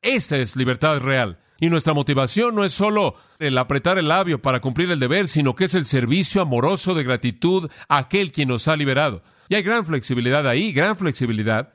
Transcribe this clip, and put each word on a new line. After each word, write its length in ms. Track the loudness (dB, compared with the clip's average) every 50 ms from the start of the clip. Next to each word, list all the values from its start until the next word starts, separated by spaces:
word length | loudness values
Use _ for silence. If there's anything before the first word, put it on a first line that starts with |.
| 0
Esa 340 | 0 0 0 -2 -2 -2
es 200 | -2 -2 -2 -2
libertad 420 | -2 0 0 0 2 2 2 2 2
real. 400 | 0 0 0 0 0 -2 -4 -12 _ _ _ _
Y 100 | 0 0
nuestra 240 | 0 2 2 0 0
motivación 600 | 0 0 0 0 0 0 0 0 0 0 0 0
no 80 | 0 -2
es 80 | -2 0
solo 420 | 0 0 0 2 2 0 0 -2 -6 -20 _ _ _
el 180 | -4 0 0 0
apretar 400 | 0 0 -2 -2 0 0 0 2
el 100 | 2 2
labio 340 | 2 2 2 0 -2 -2 0
para 160 | 0 -2 0
cumplir 320 | -2 -4 -2 -2 0 0
el 80 | 0 0
deber, 300 | 0 0 2 0 0 0
sino 260 | 0 2 2 2 2
que 120 | 0 -2
es 100 | 0 0
el 100 | -2 -2
servicio 560 | 0 0 0 2 2 2 0 0 0 0 0 0
amoroso 500 | 0 0 0 2 2 0 0 0 -2 -2
de 80 | -2 0
gratitud 640 | 0 -2 0 0 -4 -4 0 0 2 2 2 -2 -4 -12 -14 -2 _
a 100 | 0 0
aquel 340 | 0 0 -2 -2 -2 -2 -2
quien 160 | -4 -2 -2
nos 180 | -2 -2 0
ha 80 | 0 0
liberado. 480 | 0 0 0 0 0 0 0 -2 -6 -12 _ _ _ _ _
Y 60 | -2
hay 80 | -2 0
gran 220 | 0 -2 -2 -2
flexibilidad 600 | -2 -4 -4 -2 -2 -2 -2 0 0 0 2 2 2
ahí, 240 | 0 0 0 0 0
gran 240 | 0 0 0 0
flexibilidad. 760 | 0 -2 -4 -2 -2 -2 -2 0 0 0 0 0 0 -2 -6 _